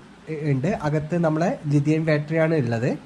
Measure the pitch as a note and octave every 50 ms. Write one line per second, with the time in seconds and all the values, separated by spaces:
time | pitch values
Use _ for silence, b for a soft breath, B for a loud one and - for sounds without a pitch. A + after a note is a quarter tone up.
0 | - - - - - - D#3+ D3 D#3 D3 C3+ C3 C3+ F#3 A3 G#3 D#3 D3 D3+ D3+
1 | D3 D3+ F3+ E3+ E3+ D#3 D#3 D#3 E3+ G#3 C#4 - - D3 C#3+ D3 C#3 D3+ D#3 D#3+
2 | D#3+ D#3+ D3+ D3 D3 - D#3+ E3 D#3+ D#3+ E3 D#3 A#2+ A2+ A#2 A2+ A#2+ E3 C#4+ -
3 | -